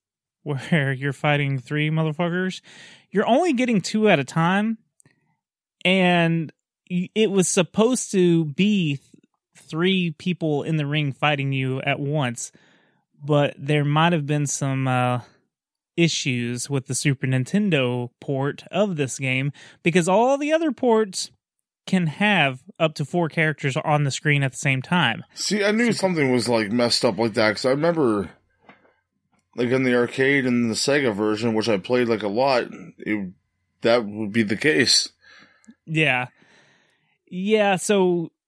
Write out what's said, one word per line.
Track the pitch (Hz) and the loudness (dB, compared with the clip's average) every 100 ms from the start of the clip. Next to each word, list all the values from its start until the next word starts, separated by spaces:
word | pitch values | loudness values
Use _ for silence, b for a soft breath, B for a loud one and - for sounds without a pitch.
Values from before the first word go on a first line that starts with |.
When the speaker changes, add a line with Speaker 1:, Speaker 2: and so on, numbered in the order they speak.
| _ _ | _ _
Speaker 1:
<laughs> | _ _ | _ _
where | - 143 - 165 135 | -8 -8 -2 0 0
you're | 131 139 | -2 -4
fighting | 135 151 143 143 135 | -2 0 0 0 -4
three | - 151 151 | -4 -4 -2
motherfuckers, | 156 160 151 175 175 185 - B B B B B | -2 -2 -2 -2 -2 -4 -6 B B B B B
you're | 185 214 | -2 2
only | 247 359 | 2 2
getting | 247 247 220 | 0 0 0
two | - 220 214 | 0 0 4
at | 165 | 2
a | |
time, | 135 - 165 190 220 226 _ _ _ _ _ _ _ _ _ _ | 2 0 2 2 -2 -6 _ _ _ _ _ _ _ _ _ _
and | 180 190 180 175 165 165 160 - _ _ - | 0 2 4 4 2 0 -4 -12 _ _ -8
y-, | 180 180 | -6 -4
it | - 214 | 0 2
was | 196 175 | 2 2
supposed | - 170 - 226 254 - | 0 0 2 2 2 -2
to | 196 180 170 156 | 2 4 4 2
be | 139 196 208 160 139 | 0 2 2 0 -2
th-, | - - _ _ _ _ | -8 -20 _ _ _ _
three | - 156 180 190 175 | -10 -2 0 2 -2
people | 151 185 175 160 147 | -4 -6 -4 -2 -2
in | - 160 | -2 -4
the | 143 | -2
ring | 151 147 | -2 -2
fighting | 131 147 147 139 | 0 0 0 -2
you | 135 131 131 | -2 -2 -4
at | 139 139 | -2 -4
once, | 143 151 131 117 - b b b b b b _ | -2 -2 -2 -4 -12 b b b b b b _
but | 147 147 143 - | 0 2 2 -2
there | 139 151 | -2 0
might | 143 151 165 | 2 2 2
have | 175 143 | 2 0
been | 147 143 | -2 -2
some, | - 139 135 131 | -4 -4 -2 0
uh, | 127 123 123 b b _ _ _ _ _ - | 0 0 -2 b b _ _ _ _ _ 0
issues | 170 - 147 123 120 123 - | 0 0 -4 -4 -4 -6 -4
with | 139 - | -6 -4
the | |
Super | 131 151 135 131 | -2 -2 0 0
Nintendo | 131 127 196 208 151 127 123 123 - | -2 -2 -2 0 0 0 -2 -6 -10
port | - 135 139 - - | -8 -4 -4 -6 -6
of | - 208 165 | -2 -2 -2
this | 135 - | -4 -4
game, | 135 131 139 B B B | -4 -2 -2 B B B
because | 180 170 170 | 0 2 4
all | 190 240 277 | 4 4 2
the | 294 | 0
other | 311 330 | 0 0
ports | 240 247 220 220 185 - _ _ _ _ _ - | 0 2 2 0 -4 -12 _ _ _ _ _ -2
can | 190 170 | 0 0
have | 139 208 196 143 127 - - | 0 2 2 2 -2 -12 -2
up | 160 | -2
to | 156 | -2
four | 143 175 165 | -4 -2 -2
characters | 156 156 147 143 131 | 0 -2 -2 -4 -2
on | - 147 | 0 0
the | 147 | 0
screen | - 156 143 | -2 0 0
at | 139 | 0
the | - | -2
same | 143 135 | -2 -2
time. | - 180 135 110 - | 0 0 2 -2 -8
Speaker 2:
See, | - - 208 | -10 -4 0
I | 202 | 0
knew | 214 240 | 2 0
Speaker 1:
Super | - | 0
Speaker 2:
something | 190 170 135 | 0 0 2
was, | 127 110 | 2 2
like, | 117 107 | 0 0
messed | 120 120 - | 0 0 2
up | 127 95 | 0 0
like | 117 | 0
that, | 107 110 101 | 2 2 2
'cause | 131 | 0
I | |
remember, | 139 160 165 131 107 90 - _ b b b b b _ _ _ _ _ - | 0 0 2 2 2 -2 -10 _ b b b b b _ _ _ _ _ -6
like, | 120 | -2
in | 131 | 0
the | 131 | 2
arcade | 123 120 - 135 139 127 | 2 0 0 2 2 2
and | 120 117 | 0 0
the | |
Sega | 107 - 143 135 | 0 0 0 0
version, | 101 107 107 117 | 0 0 0 0
which | 110 107 | 0 0
I | 104 | -2
played, | - 123 120 | 0 0 2
like, | 113 | 0
a | 104 | -2
lot, | 101 135 127 - - - - | -2 0 0 -2 -8 -20 -12
it, | - 107 95 - _ _ _ _ | -6 -6 -6 -14 _ _ _ _
that | 117 120 104 | 2 2 0
would | 104 107 | -6 -4
be | 107 | 0
the | 107 104 | 0 0
case. | 147 156 117 - - - B B B B B B | 0 2 2 2 -2 -10 B B B B B B
Speaker 1:
Yeah. | - 160 151 127 127 b b b b b b b b b _ | -6 0 2 0 -4 b b b b b b b b b _
Yeah, | 180 190 220 202 185 | -8 0 2 2 2
so | - 208 185 175 165 - | 2 2 4 2 -4 -10